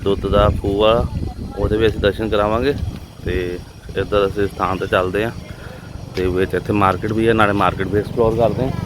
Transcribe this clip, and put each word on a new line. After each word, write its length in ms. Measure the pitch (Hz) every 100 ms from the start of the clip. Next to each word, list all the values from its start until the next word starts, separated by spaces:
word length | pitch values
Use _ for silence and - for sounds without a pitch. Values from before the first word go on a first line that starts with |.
ਦੁੱਧ 240 | 101 98 98
ਦਾ 240 | 101 104 95
ਖੂਹ 180 | 101 101
ਵਾਲਾ, 240 | 107 117 - - - - - 98
ਉਹਦੇ 180 | 101 107
ਵੀ 100 | 110
ਅਸੀਂ 140 | 101
ਦਰਸ਼ਨ 280 | 101 95 110
ਕਰਾਵਾਂਗੇ। 460 | 104 104 110 131 139 - - - -
ਤੇ 340 | - 90 90 90 - - - 98
ਇੱਧਰ 300 | 98 104 98
ਅਸੀਂ 200 | 98 98
ਸਥਾਨ 300 | - 92 92
'ਤੇ 100 | 95
ਚੱਲਦੇ 380 | 98 92 98
ਹਾਂ 60 | 113 - - - - - - - - -
ਤੇ 100 | 92
ਵਿੱਚ 280 | 90 95
ਇੱਥੇ 180 | 90 -
ਮਾਰਕੀਟ 400 | 104 95 92 107
ਵੀ 160 | 110 113
ਹੈ, 40 |
ਨਾਲੇ 200 | 110 104
ਮਾਰਕੀਟ 340 | 101 92 92 92
ਵੀ 120 | 104
ਐਕਸਪਲੋਰ 380 | 95 123 113 113
ਕਰਦੇ 280 | 113 104
ਹਾਂ। 60 | 131 -